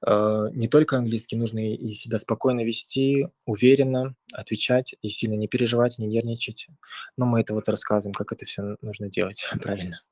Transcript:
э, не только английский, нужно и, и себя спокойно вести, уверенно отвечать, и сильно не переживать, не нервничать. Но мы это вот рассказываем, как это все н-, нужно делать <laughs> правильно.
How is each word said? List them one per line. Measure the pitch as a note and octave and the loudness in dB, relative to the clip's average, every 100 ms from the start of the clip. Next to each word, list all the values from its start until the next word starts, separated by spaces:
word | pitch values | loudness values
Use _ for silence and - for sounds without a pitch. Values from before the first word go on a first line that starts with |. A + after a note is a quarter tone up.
| - | 4
э, | G#2 G#2+ G#2+ G#2+ | 4 6 2 0
не | - A2+ | -2 4
только | D3 D3+ C3 | 4 4 2
английский, | A#2+ A2 - A2+ | 0 -2 -2 -2
нужно | A#2 A2 | -2 -2
и, | A2 | -2
и | A2 A2+ | -2 -6
себя | G#2 - A2+ | -8 -4 -4
спокойно | - A2+ C3+ B2 | -2 0 0 0
вести, | A2+ A2+ - - C3+ C#3 D3+ _ | 0 -2 -4 0 2 2 0 _
уверенно | - G#2 B2 C3+ C3 C3 C3 B2+ _ | -6 4 8 8 6 2 -2 -8 _
отвечать, | - A#2+ A2+ - B2+ B2 - | -14 -6 -4 2 2 2 -8
и | G#2+ | -6
сильно | - A2 | -4 -2
не | G#2+ G#2+ | -2 -2
переживать, | B2 A#2+ A#2+ A#2+ A#2+ | 0 2 4 2 2
не | G#2+ | -2
нервничать. | A2 A#2 A#2 - A2+ - - - - - - | -2 -2 -4 -8 -10 -16 -18 -18 -16 -14 -2
Но | B2 | 2
мы | A#2 | 2
это | A2 | 2
вот | G#2+ G#2+ | -2 -2
рассказываем, | G#2 - G#2+ G#2 | -2 2 0 0
как | G2 G#2 | -6 -6
это | A2+ - | -8 -10
все | - | -8
н-, | G2+ G#2 | -6 -8
нужно | A2 G#2 G#2 | -10 -8 -8
делать | F#2 F#2+ G#2 - | -4 -4 -4 -8
<laughs> | - | -6
правильно. | - G2 F2+ F2 _ | -4 -6 -6 -10 _